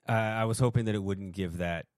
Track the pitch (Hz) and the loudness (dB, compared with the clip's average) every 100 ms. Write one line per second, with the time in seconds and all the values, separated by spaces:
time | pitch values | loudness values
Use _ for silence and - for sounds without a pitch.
0 | - 113 110 110 113 113 123 120 110 104 | 0 2 2 0 0 2 2 2 2 0
1 | 98 95 98 92 90 85 87 82 - | 0 -4 -4 -4 -4 -2 -4 -4 -8